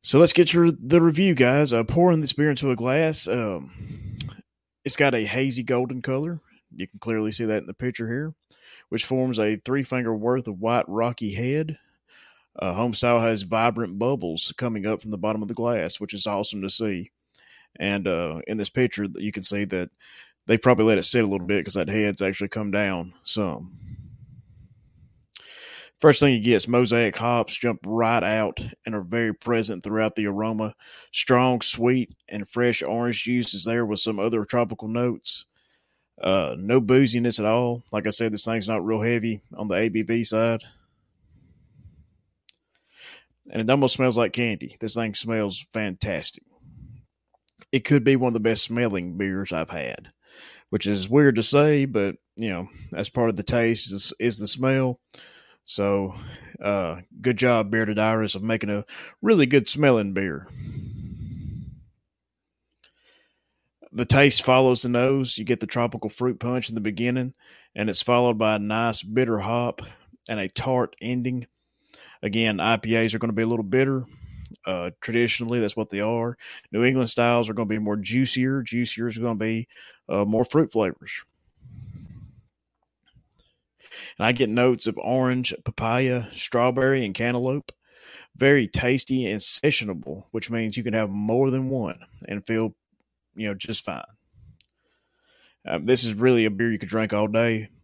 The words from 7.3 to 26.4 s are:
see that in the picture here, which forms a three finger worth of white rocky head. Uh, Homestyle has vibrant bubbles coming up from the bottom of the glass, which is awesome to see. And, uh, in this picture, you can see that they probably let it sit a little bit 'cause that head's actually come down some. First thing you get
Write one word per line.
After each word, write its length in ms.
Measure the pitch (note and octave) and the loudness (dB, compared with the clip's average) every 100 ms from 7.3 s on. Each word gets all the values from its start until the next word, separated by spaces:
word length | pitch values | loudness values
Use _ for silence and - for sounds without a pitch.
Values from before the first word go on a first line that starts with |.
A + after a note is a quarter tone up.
see 140 | G#2+ A2+ | -2 0
that 160 | G#2+ | -2
in 60 | - | -4
the 80 | G2 | -6
picture 320 | B2 A#2 A2+ | -6 -6 -6
here, 260 | B2 D#3 D#3 _ _ - - _ | -4 -6 -10 _ _ -20 -20 _
which 160 | A2+ - | -6 -2
forms 340 | C3 B2+ A2+ | 0 0 0
a 180 | G#2+ G#2+ | 0 0
three 260 | - C#3 | -2 -2
finger 320 | B2+ B2+ A#2 A2 | -2 -4 -2 -2
worth 320 | A2+ B2+ A#2+ | 0 -2 -2
of 120 | F#2 | -4
white 260 | A2 A#2+ - | 0 0 0
rocky 460 | G#2 A#2 A#2+ A2 | -2 -2 -2 -6
head. 440 | G2 B2 D3 D#3 D#3 _ _ _ _ - _ _ - | -4 -2 -2 -4 -10 _ _ _ _ -20 _ _ -8
Uh, 160 | F#2 | -6
Homestyle 480 | F2+ A#2+ G#2+ A#2+ A#2+ | -2 -2 0 2 4
has 220 | A#2 A2 | 2 0
vibrant 560 | F#2+ A2+ A#2 A#2 A2 G2 | -2 0 0 0 -6 -2
bubbles 520 | A#2 C3+ F2+ E2 - - | -2 -2 -4 -4 -6 -6
coming 300 | B2 A2 G2+ | -6 -4 -4
up 160 | A2 | -4
from 80 | G#2+ | -6
the 80 | G#2 | -6
bottom 240 | G#2 G#2+ | -4 -4
of 60 | G#2 | -6
the 40 | |
glass, 460 | A2+ A#2 A#2 E2 - | -4 -2 -2 -2 -6
which 160 | G2+ G2+ | -8 -6
is 100 | G#2+ | -4
awesome 380 | G2+ G#2+ G#2 | -4 -4 -6
to 60 | G2 | -4
see. 400 | A#2 A2+ F#2 G2 _ _ _ _ - _ - | -2 -2 -4 -8 _ _ _ _ -20 _ -6
And, 280 | G2+ G2+ F#2+ | -2 -2 -2
uh, 320 | E2+ E2+ D#2+ - | -2 -4 -6 -6
in 100 | A2 | -6
this 140 | G2+ | -4
picture, 340 | - B2 - G2+ - | 0 0 0 -6 -4
you 140 | G#2 | -8
can 120 | G2+ | -4
see 220 | F#2 G2+ G#2 | -4 -2 -4
that 260 | F#2 F2 _ - - - _ - | -4 -6 _ -20 -20 -20 _ 0
they 100 | A2+ | 4
probably 280 | B2+ A2+ A2 | 6 6 6
let 120 | G2+ | 4
it 60 | |
sit 200 | - B2 | 2 2
a 40 | G#2+ | 2
little 180 | G2 F2+ | 0 0
bit 180 | G2+ | -2
'cause 120 | E2 G2 | 0 -4
that 140 | E2+ | -2
head's 340 | G#2+ G#2 G2 | 0 0 0
actually 240 | F#2+ F#2+ G2+ | -2 -2 -6
come 240 | A2+ G#2 | -4 -2
down 420 | G2+ G2+ F#2 F2 - | 0 0 -2 -8 -10
some. 560 | - A2 G2 C2+ F2+ - - - - - - - _ - - _ _ _ - _ _ - - - - - - _ | -4 -2 -2 -4 -12 -18 -16 -16 -18 -20 -20 -20 _ -20 -20 _ _ _ -20 _ _ -20 -20 -20 -20 -20 -20 _
First 200 | D#3+ C#3 | 6 6
thing 140 | C#3+ | 4
you 60 | |
get 160 | A#2+ | 4